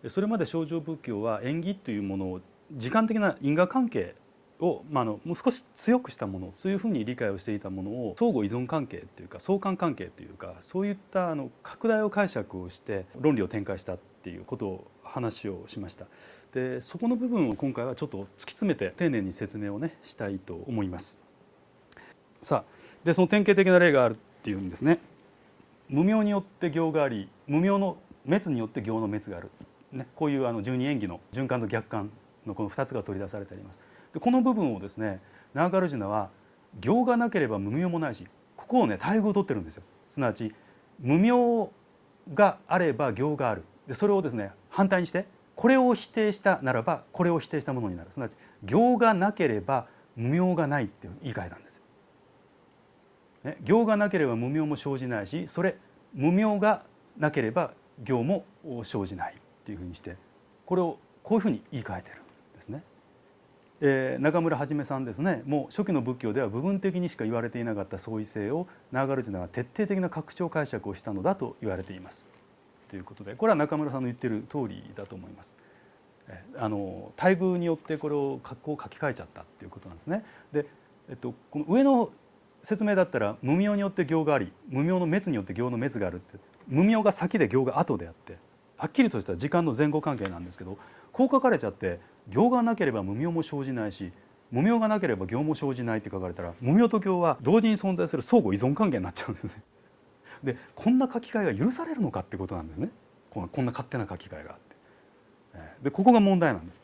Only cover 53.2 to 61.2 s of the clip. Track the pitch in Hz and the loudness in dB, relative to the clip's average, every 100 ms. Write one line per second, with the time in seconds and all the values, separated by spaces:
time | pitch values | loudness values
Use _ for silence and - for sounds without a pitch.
53.2 | _ _ 135 - 127 214 226 208 208 190 | _ _ -10 -8 4 4 6 4 2 2
54.2 | 143 117 123 151 151 147 147 135 127 117 | 2 2 0 0 0 -2 -4 -4 -4 -4
55.2 | 98 160 170 - 180 - _ _ _ - | -4 -8 -6 -2 -2 -2 _ _ _ 0
56.2 | 147 180 214 208 208 208 - _ _ - | 4 4 4 4 4 2 -2 _ _ -2
57.2 | 151 147 113 135 160 - _ - 107 123 | 0 2 0 0 -2 -6 _ -16 -2 0
58.2 | 127 196 - _ 160 123 110 110 95 95 | 2 -2 -4 _ -12 -10 -6 -6 -6 -6
59.2 | - - _ _ - 95 90 85 85 90 | -10 -10 _ _ -14 -12 -12 -12 -16 -16
60.2 | _ _ _ _ - 185 175 - _ _ | _ _ _ _ -2 0 0 -4 _ _